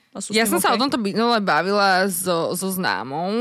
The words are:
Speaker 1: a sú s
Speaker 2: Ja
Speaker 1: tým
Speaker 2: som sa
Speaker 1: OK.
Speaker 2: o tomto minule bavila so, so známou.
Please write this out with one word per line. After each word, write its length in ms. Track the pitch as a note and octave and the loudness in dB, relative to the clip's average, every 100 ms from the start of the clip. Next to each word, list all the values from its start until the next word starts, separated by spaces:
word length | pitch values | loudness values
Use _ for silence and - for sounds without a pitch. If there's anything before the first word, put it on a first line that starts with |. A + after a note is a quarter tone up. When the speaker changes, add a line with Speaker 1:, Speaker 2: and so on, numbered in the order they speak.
| _ | _
Speaker 1:
a 100 | - | -14
sú 140 | - | -4
s 20 | |
Speaker 2:
Ja 140 | G#3+ A3+ | 0 2
Speaker 1:
tým 80 | E4+ | 2
Speaker 2:
som 20 | |
sa 140 | F4+ | 2
Speaker 1:
OK. 20 | |
Speaker 2:
o 60 | A#3 | 2
tomto 160 | C4+ C4 | 0 0
minule 400 | G3+ F#3+ A#3 A#3 | -2 0 2 2
bavila 720 | F#3 D3+ F3+ G3+ G3 F#3 G3 | 2 2 2 2 4 4 2
so, 480 | F3+ F#3 E3+ C3 F3 | -2 -2 0 -2 -2
so 160 | F#3+ | -4
známou. 560 | F#3 C#3 F#2+ A#2+ C#3+ F#3 A3+ | -4 -2 -2 -4 -6 -4 -2